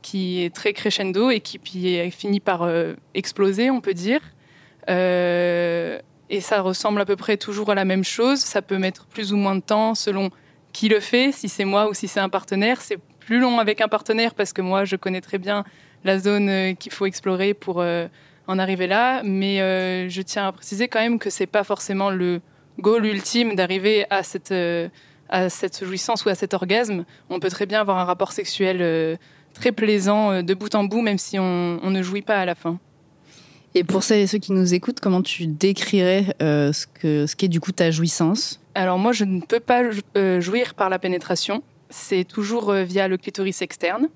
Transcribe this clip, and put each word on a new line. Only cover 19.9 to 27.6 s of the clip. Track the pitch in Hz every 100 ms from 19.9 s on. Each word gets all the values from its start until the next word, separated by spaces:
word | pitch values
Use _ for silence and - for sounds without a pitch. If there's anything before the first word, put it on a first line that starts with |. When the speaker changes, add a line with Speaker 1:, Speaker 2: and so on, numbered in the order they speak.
| 185 185
Speaker 1:
je | 180
tiens | 190 - 196
à |
préciser | 190 - 196 240
quand | 226
même | 226 233
que | 208
c'est | - 185
pas | 208
forcément | 196 196 - 196 196
le | 185 180 175 - _ _ -
goal | 202 226 214
ultime | 202 185 233 233 196
d'arriver | 180 190 196 214 -
à | 196
cette, | 180 190 -
euh, | 185 170 170 170 - - _ _
à | 180 185
cette | - 190 -
jouissance | 190 185 - 226 214
ou |
à | 185
cet | 185
orgasme. | 190 185 208 233 190 175 - _
On | 180
peut | 190
très | 185